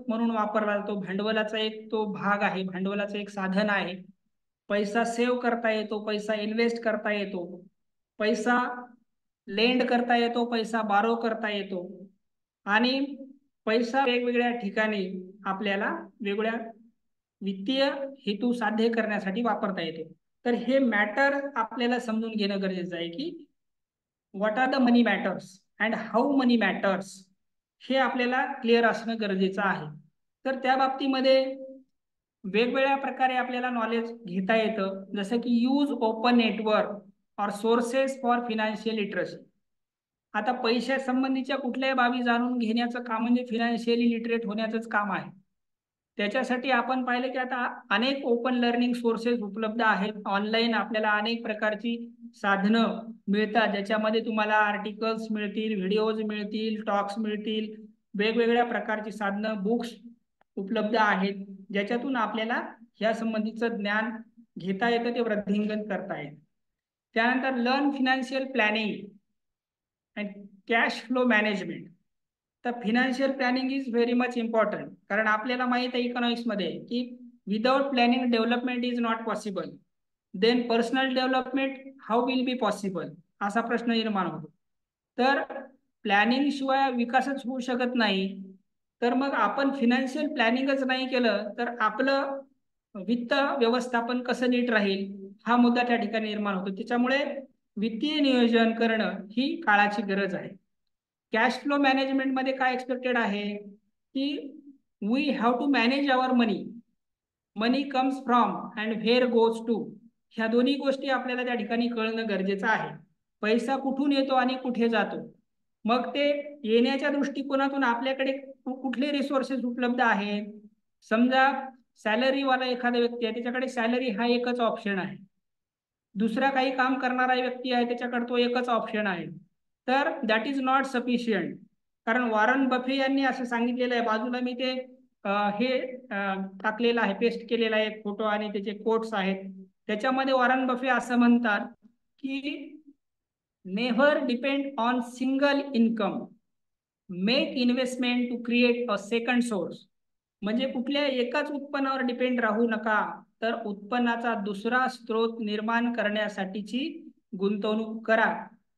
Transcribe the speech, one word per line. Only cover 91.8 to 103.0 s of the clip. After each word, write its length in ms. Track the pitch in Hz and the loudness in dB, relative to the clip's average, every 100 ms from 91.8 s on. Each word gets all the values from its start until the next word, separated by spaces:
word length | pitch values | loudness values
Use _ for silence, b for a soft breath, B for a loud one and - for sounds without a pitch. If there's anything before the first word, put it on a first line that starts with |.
| 214 214 269 269 277 277 - _ _ _ _ | -2 0 2 2 0 -6 -12 _ _ _ _
वित्त 380 | 202 185 240 233 | -10 -2 -2 0
व्यवस्थापन 920 | 277 277 285 226 247 240 233 240 247 | 0 2 2 2 2 0 -2 -2 -2
कसं 280 | 247 240 247 | -2 0 2
नीट 200 | 247 240 | 2 2
राहील 580 | 214 202 196 196 - - - 226 | 2 2 0 -4 -10 -16 -8 2
हा 100 | 240 | 4
मुद्दा 260 | 240 247 | 6 4
त्या 140 | 240 233 | 2 0
ठिकाणी 320 | 208 226 220 | 0 -2 -2
निर्माण 260 | 208 208 | -2 -2
होतो. 200 | 185 196 | -2 -4
त्याच्यामुळे 640 | 190 226 240 247 277 285 - - _ _ 208 | -6 -2 0 2 2 0 -6 -12 _ _ -4
वित्तीय 440 | 226 220 302 311 | -4 -2 -2 2
नियोजन 520 | 277 247 233 226 226 | 4 4 6 6 4
करणं 380 | 220 226 220 185 | 2 0 2 -2
ही 500 | 185 - 240 277 330 | -4 -6 -2 -2 0
काळाची 420 | - 208 208 - | 4 4 4 0
गरज 320 | 196 196 190 | -2 0 0
आहे. 260 | 180 - - _ _ _ _ _ _ _ | -4 -8 -14 _ _ _ _ _ _ _
कॅश 200 | 220 240 | 2 2
फ्लो 240 | 233 294 285 | 0 0 2
मॅनेजमेंट 560 | 269 262 269 269 269 | 4 4 2 0 0
मध्ये 240 | 262 262 262 | 0 0 0
काय 160 | 254 | 0
expected 440 | 247 254 254 | 0 -4 -4